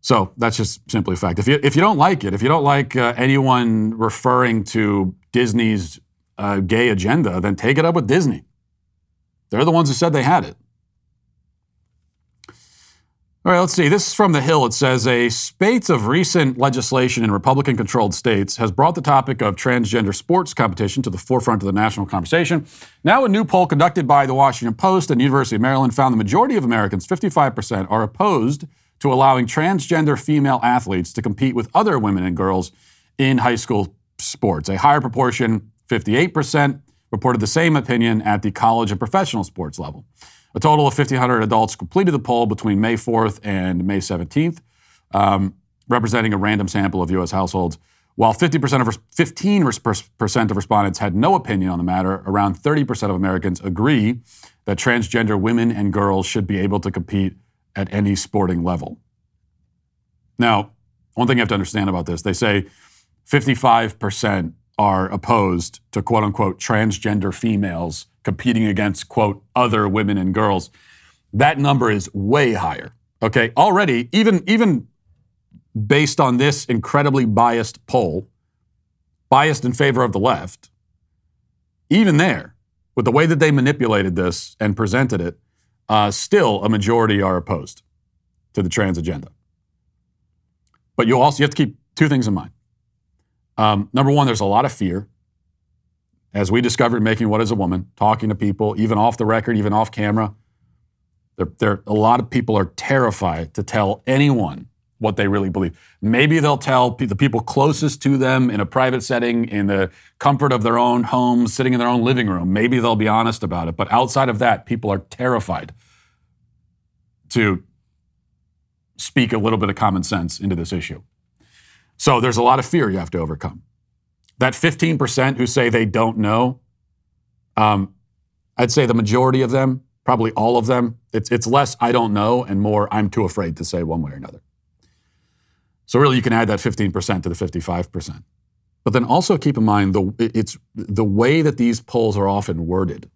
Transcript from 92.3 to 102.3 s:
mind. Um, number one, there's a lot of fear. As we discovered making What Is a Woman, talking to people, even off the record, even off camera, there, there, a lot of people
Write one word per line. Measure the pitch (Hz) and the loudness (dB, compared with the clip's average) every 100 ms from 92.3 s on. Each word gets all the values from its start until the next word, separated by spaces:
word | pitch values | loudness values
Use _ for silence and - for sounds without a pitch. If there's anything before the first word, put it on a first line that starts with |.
mind. | 95 - _ _ _ _ _ _ _ _ _ _ - | -2 -6 _ _ _ _ _ _ _ _ _ _ 0
Um, | 107 101 104 | 2 2 0
number | 127 139 | 0 2
one, | 147 135 | 4 2
there's | 110 | 0
a | 101 | 0
lot | 104 131 | 2 0
of | |
fear. | 131 95 90 104 _ _ _ _ _ _ _ _ _ _ _ _ | -2 -4 -4 -8 _ _ _ _ _ _ _ _ _ _ _ _
As | 101 92 | -4 0
we | 113 | 2
discovered | 120 - 120 117 | 0 0 0 2
making | 110 110 113 | 0 0 0
What | 107 | 0
Is | 110 | 0
a | 110 | -2
Woman, | 92 92 - _ | -2 -4 -6 _
talking | 104 110 110 | 0 0 -2
to | 101 | -2
people, | 104 98 107 104 | -2 -2 -4 0
even | 107 107 | 0 2
off | 113 117 | 0 0
the | 110 | 0
record, | 113 113 110 | 0 0 -2
even | 104 | 0
off | 104 110 | 0 -2
camera, | - 104 107 107 104 _ _ _ _ _ _ _ _ _ - | -2 -2 -2 -2 -8 _ _ _ _ _ _ _ _ _ -8
there, | 87 - | -8 -2
there, | 107 101 - | -2 -2 -2
a | |
lot | 107 110 120 | 2 4 2
of | |
people | 117 | 0